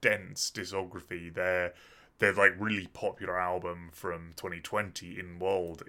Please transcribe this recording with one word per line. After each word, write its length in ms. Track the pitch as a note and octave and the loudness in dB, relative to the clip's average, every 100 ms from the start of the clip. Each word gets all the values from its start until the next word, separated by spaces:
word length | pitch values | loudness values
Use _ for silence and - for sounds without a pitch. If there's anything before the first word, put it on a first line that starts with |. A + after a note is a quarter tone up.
dense 500 | A#2+ G#2 G2 D3 - | 2 2 -2 -4 -4
discography. 800 | - F2+ G2 F#2 F2 - F2 E2+ | -4 -4 -2 -4 -6 -10 -10 -8
Their, 400 | E2 F#2 F2+ F2 - - - - - | -2 2 2 0 -4 -20 -20 -14 2
their, 120 | G#2 | 4
like, 220 | F#2+ G2 F2+ | 8 8 8
really 260 | G#2+ G#2 F2 | 0 -2 -4
popular 460 | - G#2 F#2 F#2 F2+ | -2 -2 -2 -4 0
album 500 | F2+ F2+ E2+ F2 E2+ | 2 0 -2 -6 -10
from 420 | - F#2+ E2+ E2 E2+ | -8 -6 -6 -8 -10
twenty 240 | F#2+ F2 | -8 -8
twenty, 600 | - G#2+ G2+ E2 F2 G2 | -4 -2 -2 -6 -10 -10
In 200 | F2+ F2 | -10 -2
World, 420 | F#2 F#2+ F2 D#2+ | 2 2 0 -6